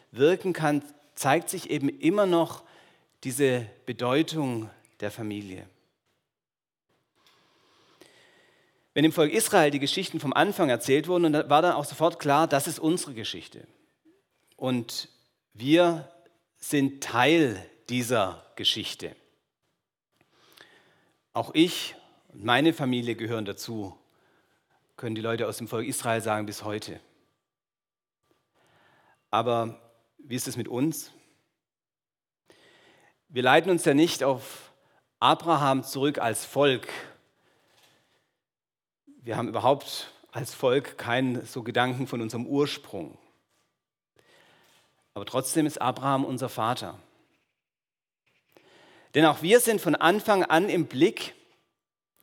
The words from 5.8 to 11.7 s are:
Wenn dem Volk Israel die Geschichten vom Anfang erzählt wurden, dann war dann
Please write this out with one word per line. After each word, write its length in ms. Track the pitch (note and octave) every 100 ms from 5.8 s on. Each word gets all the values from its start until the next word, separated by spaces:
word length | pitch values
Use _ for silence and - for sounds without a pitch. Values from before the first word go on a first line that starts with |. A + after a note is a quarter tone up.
| _ _ _ _ _ _ _ _ _ _ _ _ _ _ _ _ _ _ _ _ _ _ - _ _ _ _ _ _ _ _
Wenn 120 | -
dem 80 | D#3
Volk 200 | D#3+ D3+
Israel 380 | A3 A3 G3+ D3+
die 80 | C#3+
Geschichten 400 | C3+ F#3+ F3+ D#3+
vom 140 | D3
Anfang 360 | - F#4+ G3+ D#3
erzählt 380 | A#2 - C#3 D#3
wurden, 260 | F3+ E3
dann 180 | D3 C3+
war 120 | D3
dann 120 | F3